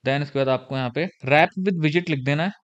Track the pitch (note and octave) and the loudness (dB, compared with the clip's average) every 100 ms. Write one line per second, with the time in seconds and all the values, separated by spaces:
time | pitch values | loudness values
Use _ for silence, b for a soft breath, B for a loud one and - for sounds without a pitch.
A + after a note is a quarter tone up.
0 | B2+ C#3 C#3+ C#3 C3+ C3 B2+ C3+ B2+ B2 | 0 -2 -2 -2 0 0 -2 -6 -4 -4
1 | F3+ _ B2+ D3 E3 - F#3+ F3 D#3 D#3+ | -6 _ 2 4 4 0 -2 0 0 0
2 | F3 D3 B2+ D3 F3+ - | -2 -4 -2 -2 -2 -6